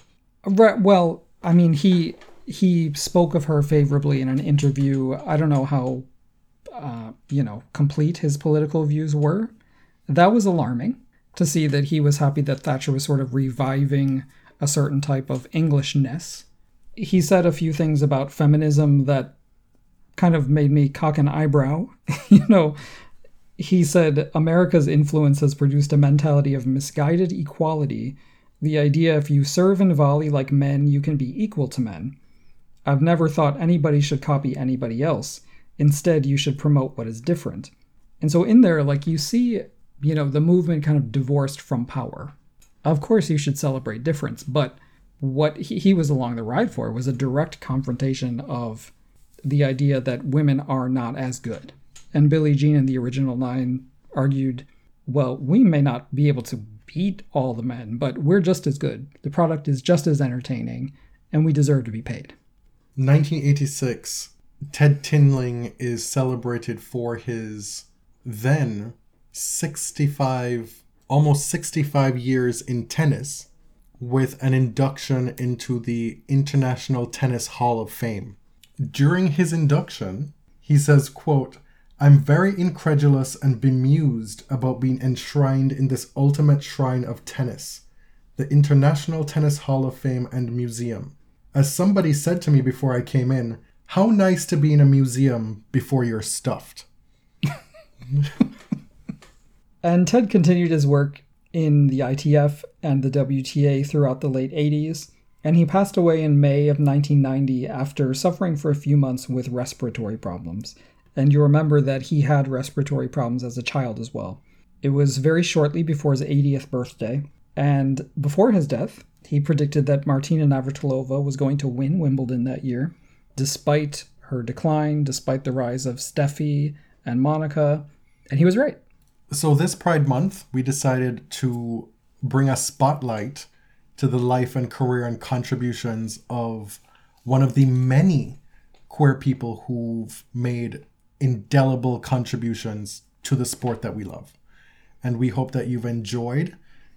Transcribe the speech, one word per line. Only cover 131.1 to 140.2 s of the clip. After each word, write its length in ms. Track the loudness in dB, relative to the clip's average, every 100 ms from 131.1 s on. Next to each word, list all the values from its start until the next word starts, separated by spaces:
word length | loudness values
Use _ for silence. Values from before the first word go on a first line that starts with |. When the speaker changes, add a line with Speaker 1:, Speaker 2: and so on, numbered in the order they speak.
| -6 -12
Speaker 2:
to 580 | -6 -4 -4 -6 -8 -10 _ _ _
bring 260 | -2 0 2
a 60 | 0
spotlight 920 | -4 -2 -2 -2 -6 -6 -8 -12 -20 _ _ _ _ -4
to 80 | -2
the 100 | 0
life 380 | 0 0 -2 -4
and 160 | -6
career 340 | -4 -2 -2 -4
and 140 | -8
contributions 1040 | -6 -6 -4 -4 -4 -6 -6 -6 -8 -12 -10
of 500 | -8 -6 -8 -12 -18 _ _ _ _ -2
one 180 | 2
of 100 | 4
the 120 | 4 4
many 760 | 2 2 4 4 2 -2 -10 -20 _ _ _ -14
queer 260 | 2 2
people 520 | 2 -2 -2 -6 -10 -8
who've 560 | -6 -6 -6 -10 -16